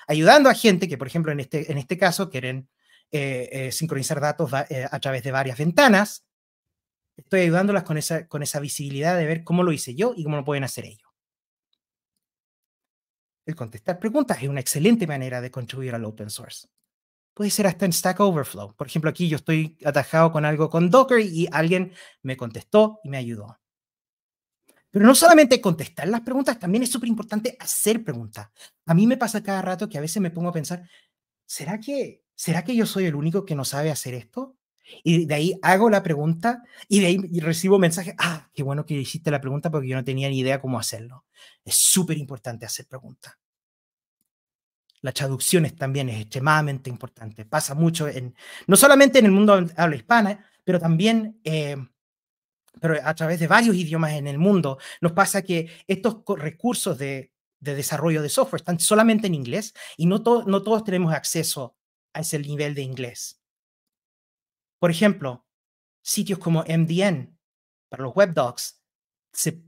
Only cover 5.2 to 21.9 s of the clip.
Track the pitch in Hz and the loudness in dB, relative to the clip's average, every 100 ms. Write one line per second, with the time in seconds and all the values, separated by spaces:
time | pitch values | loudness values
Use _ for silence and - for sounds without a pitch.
5.2 | 131 131 135 120 151 170 285 196 - - | -4 -4 -4 -2 -2 6 6 6 2 -6
6.2 | _ _ _ _ _ _ _ _ _ _ | _ _ _ _ _ _ _ _ _ _
7.2 | - 190 175 170 202 196 175 156 - 165 | -2 2 4 4 2 0 -2 -4 -4 -6
8.2 | - 147 143 147 143 - 139 139 156 180 | -6 -8 -6 -6 -8 -8 -8 -4 0 0
9.2 | 151 165 165 170 180 147 - 123 214 214 | 0 -2 0 2 2 0 -4 -2 -2 -2
10.2 | 160 147 135 143 135 - 110 107 _ _ | -4 -4 -2 -4 -4 -8 -14 -18 _ _
11.2 | _ _ _ _ _ _ _ _ _ _ | _ _ _ _ _ _ _ _ _ _
12.2 | _ _ _ _ _ _ _ _ _ _ | _ _ _ _ _ _ _ _ _ _
13.2 | _ _ - 156 113 110 - 175 220 254 | _ _ -12 -10 -10 -12 -8 -4 -2 -2
14.2 | 285 165 135 139 127 147 175 233 175 143 | -2 -2 -4 -4 -4 2 4 4 0 -6
15.2 | 131 127 123 127 120 131 131 117 110 110 | -8 -8 -10 -10 -12 -10 -8 -8 -8 -10
16.2 | 104 107 113 - - _ _ _ _ _ | -12 -14 -16 -20 -20 _ _ _ _ _
17.2 | _ - 208 202 196 165 196 165 185 185 | _ -6 -4 0 0 0 0 0 -2 2
18.2 | 202 165 127 95 101 - 139 165 - - | 2 2 -4 -10 -14 -14 -8 -4 -4 -2
19.2 | 175 151 - 160 156 - 151 143 135 160 | -2 -2 0 -2 -2 -6 -2 0 0 2
20.2 | 165 160 151 151 160 165 180 214 262 247 | 2 2 -2 0 0 0 4 4 6 2
21.2 | 208 165 170 151 165 185 185 | 0 -2 -2 0 0 0 -2